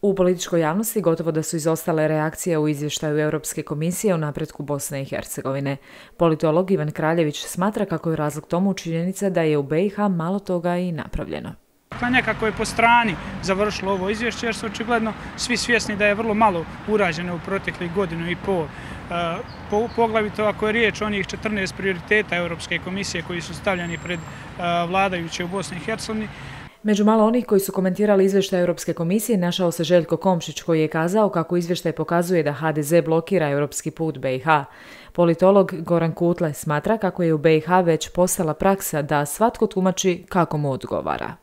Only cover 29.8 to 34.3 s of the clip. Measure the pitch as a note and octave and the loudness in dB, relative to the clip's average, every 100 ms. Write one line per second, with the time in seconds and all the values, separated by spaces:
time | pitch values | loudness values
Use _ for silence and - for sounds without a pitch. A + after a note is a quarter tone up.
29.8 | D#3 F3 D#3 D#3+ F#3+ F3+ - D3+ - E3 | 4 4 4 0 2 0 -2 -10 0 2
30.8 | D#3 E3 E3 G3+ G#3 F#3+ D#3+ F3 E3+ F3 | 2 0 2 4 2 2 0 0 0 -2
31.8 | E3+ D#3 D#3 E3+ F3 F3+ D3 C#3 D#3+ D3+ | -2 -4 0 0 2 2 2 0 -2 0
32.8 | C#3+ E3+ D#3 D#3+ E3 F#3+ D3+ C#3+ D3 - | 2 2 4 0 2 0 2 0 0 -2
33.8 | - - D#3+ C3+ C3 | -8 -4 -4 -2 -2